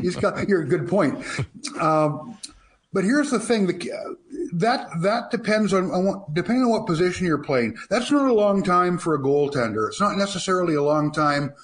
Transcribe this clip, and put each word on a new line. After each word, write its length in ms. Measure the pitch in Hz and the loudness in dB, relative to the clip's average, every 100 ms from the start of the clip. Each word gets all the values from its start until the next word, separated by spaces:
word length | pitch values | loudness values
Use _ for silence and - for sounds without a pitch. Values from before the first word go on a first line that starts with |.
He's 140 | 180 175 | -2 0
got, 320 | 202 - 175 | -2 -2 0
you're 140 | 185 | 0
a 40 | 143 | 0
good 220 | 170 131 | -2 0
point. 360 | 196 156 - - - - - - - | 2 2 -2 -6 -8 -8 -10 -12 -2
Um, 560 | 160 156 151 147 - - - - _ _ _ | 2 2 2 -2 -10 -16 -18 -20 _ _ _
but 120 | 190 | -2
here's 260 | 190 294 285 | 2 2 2
the 80 | 226 | 0
thing, 300 | 233 226 185 | 0 0 0
the, 240 | 170 - - - - _ 285 339 | -2 -8 -10 -10 -14 _ -10 -6
that, 340 | 175 220 277 - 170 | 0 0 0 -4 -2
that 280 | 185 233 233 | 0 0 -2
depends 420 | 226 - 214 202 | -4 0 0 2
on, 200 | 190 180 | 2 0
on 120 | 180 | 0
what, 300 | 190 190 - | 0 -2 -4
depending 300 | 156 175 247 | -4 0 2
on 60 | 247 | 2
what 160 | 214 - | 2 0
position 420 | 160 180 180 180 | 0 0 0 0
you're 100 | 147 | 0
playing. 380 | - 131 113 - - | 0 0 0 -4 -4
That's 200 | 220 240 | -2 2
not 180 | 285 269 | 2 4
a 40 | |
long 320 | 220 208 196 | 4 4 2
time 340 | 185 180 180 180 | 2 2 2 0
for 160 | 175 | 0
a 60 | 147 | 0
goaltender. 680 | 135 143 139 139 113 107 107 | 2 2 2 0 0 0 -2
It's 140 | - | 0
not 160 | 202 185 | 0 0
necessarily 580 | 196 190 190 185 170 | -2 -4 -2 0 0
a 80 | 147 | 0
long 300 | 147 151 147 | 2 2 0
time 400 | 151 147 143 143 - | 0 0 0 -2 -8